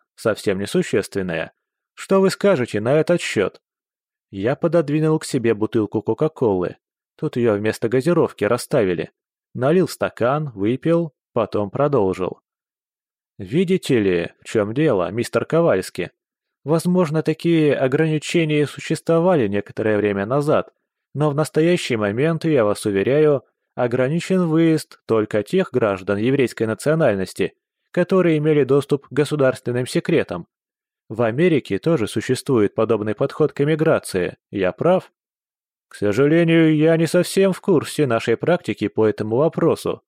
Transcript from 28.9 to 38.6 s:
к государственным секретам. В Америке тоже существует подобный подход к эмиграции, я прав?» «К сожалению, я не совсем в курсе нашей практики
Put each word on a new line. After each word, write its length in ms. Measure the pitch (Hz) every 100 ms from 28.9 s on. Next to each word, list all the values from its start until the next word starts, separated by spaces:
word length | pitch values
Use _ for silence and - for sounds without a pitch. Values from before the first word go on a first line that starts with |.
| 143 -
к 40 |
государственным 760 | 127 147 147 131 120 127 123 123
секретам. 600 | 170 - 156 95 90 - _ _ _ _ _ _
В 140 | 110
Америке 560 | 117 123 180 147 - 98
тоже 300 | 160 165 101
существует 640 | 113 - 123 - 123 101
подобный 400 | - 110 110 104
подход 400 | 104 139 - 147
к 80 | -
эмиграции, 760 | 143 156 160 117 - 92 87 - _
я 200 | 104 90
прав?» 380 | - 165 180 - _ _ _ _ _ _ _ _
«К 60 |
сожалению, 840 | - 101 101 143 165 165 165 160 151
я 220 | 156 165
не 80 | 165
совсем 480 | 180 170 196 190
в 80 | 180
курсе 440 | - 156 120 - 143
нашей 300 | 113 - 113
практики 520 | 151 175